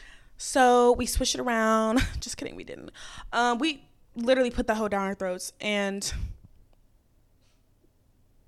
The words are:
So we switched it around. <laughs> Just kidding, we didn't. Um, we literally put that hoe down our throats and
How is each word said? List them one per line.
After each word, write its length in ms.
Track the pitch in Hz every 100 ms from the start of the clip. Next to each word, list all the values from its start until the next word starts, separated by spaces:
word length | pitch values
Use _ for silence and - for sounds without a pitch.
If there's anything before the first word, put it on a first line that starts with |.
| - - - -
So 540 | - 277 247 247 240
we 120 | 240 240
switched 280 | - 254
it 60 | 262
around. 600 | 247 226 220 220 220 240 -
<laughs> 80 | -
Just 160 | - -
kidding, 180 | - 87
we 80 |
didn't. 260 | - - 67 - - - -
Um, 260 | 233 240 240
we 260 | 311 277 - _ _
literally 360 | - 233 262 247
put 160 | 247 240
that 80 | 220
hoe 120 | 214
down 140 | 202
our 120 | 196
throats 380 | 196 190 185 - -
and 520 | 208 208 196 196 - - - - - - - _ _ _ _ _ _ _ _ _ _ _ _ _ _ _ _ _